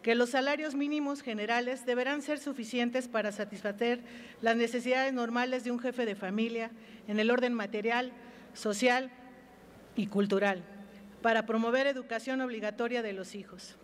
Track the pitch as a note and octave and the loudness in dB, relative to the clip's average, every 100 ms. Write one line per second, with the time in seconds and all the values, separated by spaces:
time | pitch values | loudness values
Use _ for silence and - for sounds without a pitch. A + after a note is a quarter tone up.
0 | A3+ A#3 B3 C4 C4+ D4+ D#4 C#4 C#4+ D4+ | 4 4 4 4 2 0 -2 -2 0 0
1 | C#4+ C#4+ B3+ G#3+ G#3 A#3+ B3 C4 B3 B3 | -2 -4 -6 -4 0 2 0 -4 0 0
2 | B3+ D4 C#4+ D4 C#4+ C4+ A3 B3 A#3+ B3 | 2 -2 -2 -4 -4 -6 -4 0 0 0
3 | B3 A3 G#3+ G#3 G#3 G3 G#3 G3+ A#3 A#3+ | 0 -2 0 -4 -6 -4 -6 0 0 0
4 | - - - - A3 A#3 A#3 B3 B3 B3+ | -6 -16 -16 0 2 4 2 0 2 2
5 | C4+ B3+ A#3 A#3+ B3+ B3+ A#3 A#3+ B3 B3+ | 2 0 0 0 0 0 -2 -2 -2 0
6 | A3+ G3+ F#3+ G#3 A3+ A#3 A3+ - - - | -2 -2 -2 0 0 0 -6 -10 -20 -16
7 | - G#3+ A3 B3 B3 A#3+ G3+ G#3+ A3 A#3+ | -2 2 4 4 4 0 -2 -2 2 2
8 | B3+ - - - - - A3 G#3 B3 B3 | 0 -8 -18 -20 -18 -4 -2 4 4 4
9 | C4 - - - - - - - - - | 0 -12 -20 -20 -20 -20 -20 -20 -8 -4
10 | G3+ G3 G3+ G3 G3+ F#3 - - - - | 0 2 4 4 4 2 -6 -16 -18 -18
11 | - - A3+ A3 A3 A3 A#3 B3+ C#4 C4 | -20 0 2 2 2 2 4 4 2 0
12 | B3 A3+ B3 C4 B3+ A3 G#3 G#3+ A#3+ B3 | -4 -6 -2 -2 -2 -2 -6 -2 -2 0
13 | A3 G3 F#3 G3+ F#3+ F3+ - - | -2 -6 -8 -12 -12 -16 -18 -20